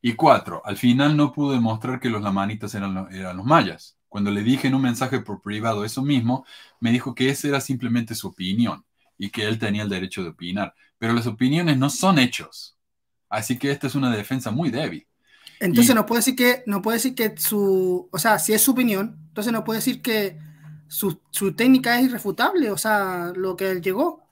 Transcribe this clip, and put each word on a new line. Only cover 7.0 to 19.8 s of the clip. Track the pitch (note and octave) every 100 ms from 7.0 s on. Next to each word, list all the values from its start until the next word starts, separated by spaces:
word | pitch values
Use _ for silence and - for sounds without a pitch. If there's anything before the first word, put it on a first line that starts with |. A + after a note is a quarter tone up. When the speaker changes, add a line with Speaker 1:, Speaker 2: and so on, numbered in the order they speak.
| B2+
Speaker 1:
que | A#2 C3
esa | C#3 D3
era | C#3
simplemente | - B2+ A#2+ A#2+ A2+
su | A2+ F#2+
opinión | - F#2 G#2 A2+ D#2 _ _ _ _
y | G2
que | - G#2+
él | A2+
tenía | A2 G#2
el | G#2
derecho | F#2+ F#2 -
de | F2
opinar. | - F2 G2 F#2+ _ _ _
Pero | A2+
las | A#2 A#2
opiniones | A2 B2+ D#3 E3+ C3
no | C#3
son | - F#3+ E3
hechos. | B2 - - - - _ _ _ _ _ _
Así | G#2+ - B2
que | C#3
esta | C#3+ C3+
es |
una | C#3 C3
defensa | A2 G2+ C3 B2
muy | A2+ E3
débil. | A#2+ D3+ E2 _ _ _ _ - -
Speaker 2:
Entonces | F#3+ A#3 A#3+
Speaker 1:
Y |
Speaker 2:
no | A3+ G#3+
puede | A#3
decir | C4 B3+
que, | B3 B3 A#3
no | G3+
puede | G#3 A3+
decir | C4
que | B3+ A3 -
su, | - G#3+ G3 F#3+ F#3 F3+ -
o | F3
sea, | A3+ G3
si | E3
es | G#3+
su | C4+
opinión, | B3 A#3+ G3 A3 - -
entonces | - G#3+
no | A3+
puede | A3+
decir | A3